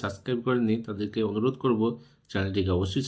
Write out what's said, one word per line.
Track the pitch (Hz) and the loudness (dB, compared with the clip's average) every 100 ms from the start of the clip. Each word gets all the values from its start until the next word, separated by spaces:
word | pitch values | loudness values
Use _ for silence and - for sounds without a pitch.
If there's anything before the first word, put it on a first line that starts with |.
সাবস্ক্রাইব | 101 101 - 120 | -2 -6 -4 -2
করেননি, | 120 123 113 113 | 2 2 4 2
তাদেরকে | 113 101 104 113 | -2 -6 -4 -2
অনুরোধ | 107 104 123 135 | -2 0 0 0
করব | 131 110 113 113 - _ - | 0 2 2 -2 -12 _ -8
চ্যানেলটিকে | 101 98 98 92 90 | -2 0 0 2 2
অবশ্যই | 92 139 | 2 -2